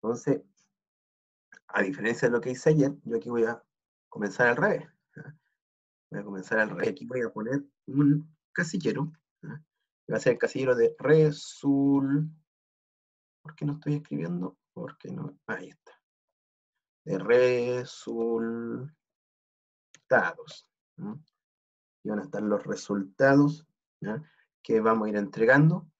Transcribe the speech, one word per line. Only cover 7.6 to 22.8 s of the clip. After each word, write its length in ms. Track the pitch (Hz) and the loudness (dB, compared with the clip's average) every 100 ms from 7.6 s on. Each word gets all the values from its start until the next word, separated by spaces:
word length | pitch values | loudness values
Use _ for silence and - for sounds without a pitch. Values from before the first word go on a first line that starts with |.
| 139 _ - | -6 _ -6
un 460 | 135 147 151 - _ _ | 2 4 4 0 _ _
casillero, 600 | - 170 196 156 - 160 - _ _ | -6 -4 -2 -4 -2 -6 -8 _ _
¿ya? 180 | 156 151 _ _ _ _ - | -16 -16 _ _ _ _ -6
Que 60 | |
va 60 | 110 | -2
a 20 | |
ser 140 | - | 0
el 40 | 120 | 0
casillero 380 | 117 - 131 123 | -2 -2 0 4
de 180 | - 156 | 2 2
resul-, 1300 | 135 156 156 147 - - 143 139 139 139 135 143 160 - _ _ _ _ _ _ _ _ _ _ | 4 6 4 2 -12 -6 0 2 4 2 2 0 -2 -8 _ _ _ _ _ _ _ _ _ _
¿por 140 | - - | -20 -8
qué 80 | |
no 80 | 147 | -6
estoy 240 | 147 - 147 | -6 -4 -6
escribiendo? 600 | 151 147 165 175 - - _ | -4 -8 -6 -6 -8 -12 _
¿Por 240 | - 80 - | -14 -14 -14
qué 120 | - | -14
no? 260 | - 143 - - | -12 -12 -14 -12
Ahí 240 | 107 - | -12 -12
está. 300 | - _ _ _ _ _ _ _ _ _ _ _ _ | -20 _ _ _ _ _ _ _ _ _ _ _ _
De 140 | - 95 | -8 -6
resultados, 3500 | 95 120 127 123 120 123 127 - - 117 117 113 113 117 117 120 135 156 _ _ _ _ _ _ _ _ _ _ _ 123 90 - - - _ _ _ - | 2 4 6 2 0 -4 -6 -14 -10 -4 -2 -2 -4 -6 -8 -10 -12 _ _ _ _ _ _ _ _ _ _ _ _ 2 2 -6 -16 -20 _ _ _ -16
¿no? 240 | 190 147 _ _ _ _ _ _ _ _ | -14 -14 _ _ _ _ _ _ _ _
Y 60 | 107 | -8
van 100 | 107 | -8
a 20 | |
estar 200 | 95 104 | -6 -6
los 220 | 104 104 | -2 -2
resultados, 1000 | - 101 | -2 -10